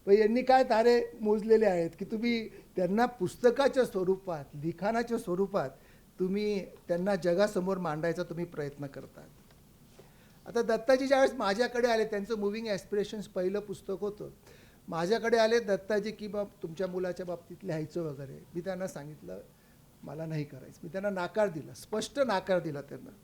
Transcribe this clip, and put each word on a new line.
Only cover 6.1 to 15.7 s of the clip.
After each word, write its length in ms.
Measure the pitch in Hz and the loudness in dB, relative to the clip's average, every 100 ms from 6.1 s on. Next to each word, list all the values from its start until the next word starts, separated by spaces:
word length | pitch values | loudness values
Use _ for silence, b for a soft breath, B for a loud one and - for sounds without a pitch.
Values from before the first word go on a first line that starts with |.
| - | -4
तुम्ही 460 | 185 202 208 202 175 - - | -2 0 0 -2 -4 -10 -4
त्यांना 280 | 175 185 196 | -2 0 0
जगासमोर 600 | 175 175 208 202 180 190 | 2 2 2 0 -2 -2
मांडायचा 440 | 175 151 170 170 | -2 -2 -2 -2
तुम्ही 220 | 170 165 | -6 -6
प्रयत्न 420 | 170 - 143 139 143 | -8 -6 -8 -8 -12
करताय? 380 | 139 - - - - - - - - - B B B B B - | -12 -16 -18 -20 -20 -20 -20 -20 -20 -20 B B B B B -6
आता 160 | 196 | -2
दत्ताजी 440 | 220 220 220 262 269 | 0 0 4 4 4
ज्यावेळेस 280 | 262 269 | 4 4
माझ्याकडे 540 | 254 202 202 240 240 240 | 2 0 2 0 2 2
आले, 160 | 226 | 2
त्यांचं 340 | 220 208 202 226 | 0 -2 -4 -2
मुव्हिंग 280 | 202 214 226 | -2 -4 -4
ॲस्पिरेशन्स 600 | 190 - 208 202 220 180 | -4 -4 -4 -4 -6 -8
पहिलं 320 | - 185 202 | -4 -2 -2
पुस्तक 340 | 202 190 - 190 | -6 -10 -8 -6
होतं, 280 | 208 208 147 - - B B B - | -6 -6 -12 -16 -20 B B B -8
माझ्याकडे 480 | 165 175 226 226 226 | -2 0 0 0 2
आले 220 | 220 233 | 2 2
दत्ताजी 520 | 208 | 0